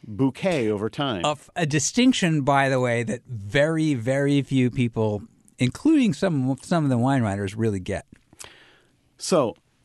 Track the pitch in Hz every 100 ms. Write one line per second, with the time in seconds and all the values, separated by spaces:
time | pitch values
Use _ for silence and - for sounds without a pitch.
0 | - 101 135 131 190 160 110 104 110 -
1 | 139 - 175 147 - - 165 147 - -
2 | 254 247 175 156 135 139 135 131 123 117
3 | 120 120 - 113 101 139 151 160 156 131
4 | 110 139 143 143 127 135 123 131 120 113
5 | 110 104 110 _ _ - 123 - 294 311
6 | 233 139 185 147 127 135 - 175 143 120
7 | 127 135 110 98 98 110 113 98 90 92
8 | - - _ - - - - _ _ _
9 | _ - - 175 120 - _ _